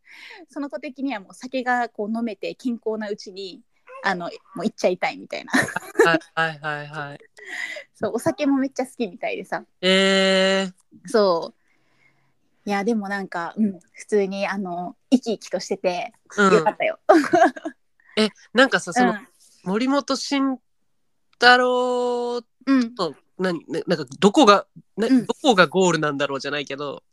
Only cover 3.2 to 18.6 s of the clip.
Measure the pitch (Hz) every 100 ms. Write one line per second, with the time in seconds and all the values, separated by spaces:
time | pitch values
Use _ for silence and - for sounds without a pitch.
3.2 | - 190 190 170 _ _ _ 508 320 185
4.2 | 170 - _ - 202 - 202 180 165 -
5.2 | - - - 269 - - - - 415 160
6.2 | - - 160 151 151 147 147 151 143 143
7.2 | _ _ 381 370 - 622 539 - 214 240
8.2 | 330 294 294 277 269 - 254 - 220 175
9.2 | - - 190 170 - - 185 190 190 190
10.2 | 190 190 190 190 190 - _ - 180 226
11.2 | 196 170 - - _ _ _ _ _ _
12.2 | _ _ _ _ - 202 202 226 196 202
13.2 | 190 180 170 - 214 180 _ - - 214
14.2 | 196 196 196 196 185 175 175 - - 254
15.2 | - 202 - - - 196 185 175 - _
16.2 | _ - 196 180 160 - 127 - - 339
17.2 | 277 339 320 - 320 - _ _ _ -
18.2 | 214 - _ 214